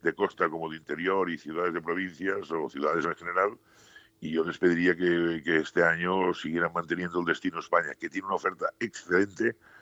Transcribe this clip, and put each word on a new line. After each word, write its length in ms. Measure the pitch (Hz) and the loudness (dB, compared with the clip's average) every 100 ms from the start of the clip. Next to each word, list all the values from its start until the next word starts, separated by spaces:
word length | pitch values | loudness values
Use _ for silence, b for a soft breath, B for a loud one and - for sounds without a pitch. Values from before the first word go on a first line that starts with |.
de 120 | 82 80 | -2 0
costa 340 | 101 - 87 | -2 0 -2
como 180 | 82 82 | -2 -8
de 60 | 80 | -10
interior 520 | 78 76 87 98 90 | -8 -4 0 2 0
y 80 | 82 | -2
ciudades 360 | 73 80 90 | -6 -2 -2
de 80 | 85 | -2
provincias 680 | 80 87 92 78 95 98 80 | -2 -4 -4 -4 -4 -4 -4
o 180 | 82 71 | -4 -4
ciudades 380 | 71 76 82 80 | -2 0 0 -2
en 100 | 80 | -4
general. 440 | 87 90 101 117 b b b b b _ | -4 0 0 -2 b b b b b _
Y 120 | 78 | -4
yo 120 | 80 | -2
les 140 | 82 82 | -2 2
pediría 380 | 90 85 87 87 | 2 4 4 4
que, 480 | 90 85 85 82 | 2 2 2 -2
que 140 | 78 80 | 0 0
este 260 | 78 - | 2 4
año 500 | 85 82 90 95 90 | 4 4 0 2 2
siguieran 380 | 85 78 85 85 | 0 -2 0 0
manteniendo 460 | 85 82 85 90 85 | -2 -4 -4 -2 -2
el 60 | 85 | 0
destino 340 | 80 92 85 | 0 -2 -6
España, 340 | - 85 80 71 | 2 2 2 -6
que 100 | 82 | -8
tiene 160 | 92 95 | -8 -2
una 120 | 95 | -2
oferta 300 | 95 92 87 - | -2 -2 -6 -4
excelente, 760 | 113 - - 87 101 - 113 117 B B | -8 -8 0 2 2 0 -2 -2 B B